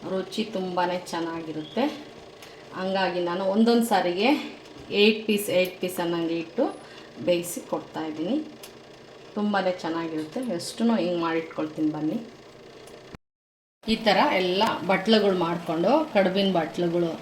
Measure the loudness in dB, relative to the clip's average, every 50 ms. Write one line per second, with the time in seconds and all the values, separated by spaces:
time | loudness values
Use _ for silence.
0 | -8 -4 -4 -4 -6 -4 -4 -6 -6 -4 -4 -6 -6 -4 -2 0 0 0 0 -4
1 | -6 -6 -6 -6 -4 -4 -6 -8 -8 -8 -8 -10 -10 -6 -2 -2 -2 -2 -2 -6
2 | -14 -16 -18 -18 -20 -20 -20 -20 -20 -20 -20 -20 -20 -14 -10 -6 -4 -2 0 0
3 | 0 0 0 0 -2 0 -2 0 0 0 4 4 6 6 6 4 4 4 2 2
4 | 2 2 0 2 4 4 4 2 0 -8 -12 -16 -18 -20 -20 -18 -12 -4 2 6
5 | 6 6 6 4 0 0 0 0 0 2 2 2 2 2 0 -6 -6 -6 -4 -2
6 | -2 -2 -2 -2 -2 -2 -2 -4 -6 -6 -2 0 0 0 0 -6 -16 -18 -18 -18
7 | -20 -18 -14 -6 0 2 2 2 0 -4 -8 -10 -6 -6 -6 -6 -6 -8 -8 -8
8 | -6 -6 -6 -4 -2 0 0 -2 -2 -6 -14 -18 -18 -18 -18 -20 -20 -20 -20 -20
9 | -20 -20 -20 -20 -20 -10 -4 -2 -2 0 0 2 2 0 -2 -2 -4 -4 -4 -4
10 | -4 -4 -6 -6 -6 -6 -6 -6 -4 -4 -4 -4 -6 -8 -4 0 2 2 2 2
11 | 2 0 0 0 0 0 0 -2 -2 -4 -6 -6 -6 -6 -2 -2 -2 0 0 0
12 | -2 -2 -2 -4 -6 -10 -18 -20 -20 -20 -20 -20 -20 -20 -20 -20 -20 -20 -20 -20
13 | -20 -20 -20 -20 _ _ _ _ _ _ _ _ _ _ _ _ -2 -2 -2 2
14 | 4 4 6 6 6 4 4 2 2 2 2 2 2 2 0 -2 0 0 0 2
15 | 4 4 4 6 6 4 2 2 2 0 -2 -4 -4 -4 -2 2 2 4 4 4
16 | 2 2 2 2 2 4 2 2 2 2 2 0 0 -2 -2 -2 0 0 2 0
17 | 0 0 -2 -6